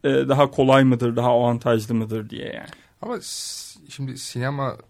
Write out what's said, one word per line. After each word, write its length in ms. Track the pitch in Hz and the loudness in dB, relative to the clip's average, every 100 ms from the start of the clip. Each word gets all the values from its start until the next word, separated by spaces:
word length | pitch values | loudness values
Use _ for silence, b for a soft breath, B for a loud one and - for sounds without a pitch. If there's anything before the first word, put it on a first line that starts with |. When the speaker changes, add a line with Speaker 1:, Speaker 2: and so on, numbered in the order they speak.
Speaker 1:
e, 40 | 143 | 0
daha 420 | 135 135 135 139 | 2 2 4 4
kolay 340 | - 131 135 | 4 6 6
mıdır, 320 | 131 123 120 120 | 6 4 0 0
daha 120 | 123 | 2
avantajlı 680 | 120 120 120 - 117 110 | 4 2 0 2 0 0
mıdır 360 | 117 110 110 107 | -4 -2 -6 -8
diye 160 | 113 - | -12 -12
yani. 240 | - - B B B | -12 -16 B B B
Speaker 2:
Ama 160 | - 240 | -10 -10
s-, 600 | - - - - - - - | -10 -12 -12 -12 -16 -20 -20
şimdi 300 | - 135 127 | -12 -10 -10
sinema 580 | - 123 127 139 135 - - | -10 -6 -6 -4 -6 -8 -16